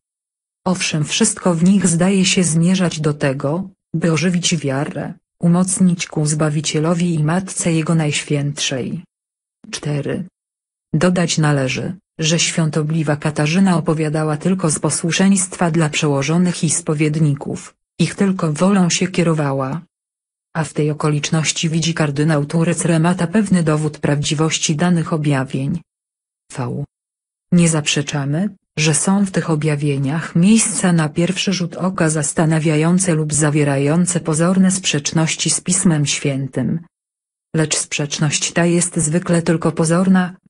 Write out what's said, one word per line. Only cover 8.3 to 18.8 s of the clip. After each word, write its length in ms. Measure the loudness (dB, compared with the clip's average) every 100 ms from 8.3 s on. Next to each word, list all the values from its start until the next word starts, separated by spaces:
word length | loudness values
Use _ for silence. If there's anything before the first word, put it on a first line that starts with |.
| -2 -2 -4 -6 -4 -6 -8 -12 _ _ _ _ _ -16
Cztery. 540 | -10 -6 -4 -4 -6 -8 _ _ _ _ _ _
Dodać 440 | 0 2 2 0 0
należy, 600 | 2 2 0 -4 -6 -8 _ -6
że 200 | -2 0
świątobliwa 760 | 0 -2 -2 -2 -2 -2 0 -2
Katarzyna 600 | -2 -2 0 2 2 2
opowiadała 600 | 0 -2 -2 -2 -2 -2
tylko 320 | -2 0 0
z 100 | -2
posłuszeństwa 920 | -2 -2 -2 2 4 4 0 -2 0
dla 180 | 2 0
przełożonych 720 | 0 0 0 0 2 2 0
i 60 | -2
spowiedników, 1080 | -2 -2 0 0 2 0 0 -4 -10 -12 -20 _ -2
ich 160 | -2 0
tylko 380 | 0 0 -2
wolą 360 | 0 2 4